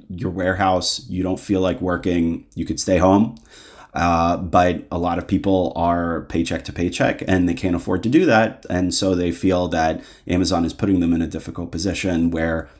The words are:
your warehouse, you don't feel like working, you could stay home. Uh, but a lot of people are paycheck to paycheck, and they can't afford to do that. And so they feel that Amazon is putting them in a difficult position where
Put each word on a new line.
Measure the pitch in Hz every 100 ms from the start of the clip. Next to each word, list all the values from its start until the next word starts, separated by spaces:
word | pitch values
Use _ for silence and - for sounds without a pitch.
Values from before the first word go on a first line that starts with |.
| -
your | 90 92
warehouse, | 87 90 92 98 92 87 - -
you | 95
don't | 90 92
feel | - 95
like | 92 87
working, | 90 87 92 87 82 85 - -
you | 80
could | 80
stay | - 90
home. | 92 98 226 - - - - - -
Uh, | 82 85 85 85 87
but | 90 90 90 85 -
a | 87
lot | 87 87
of | 85
people | 95 98 95 82 -
are | 82 85 85 82 73
paycheck | 82 - 82
to | -
paycheck, | - 87 - 127 - -
and | 92 87
they | 85
can't | 95 87
afford | 92 95
to | 113
do | 147 180
that. | 110 92 - -
And | 90 92
so | 85 95 90
they | 87
feel | 85 95 90 87
that | 82 78 80 - - -
Amazon | 87 87 87
is | 82
putting | - 104 92
them | 85
in | 85
a | 80
difficult | 80 82 85 85
position | 85 92 87 98 85 85
where | 82 82 82 78 -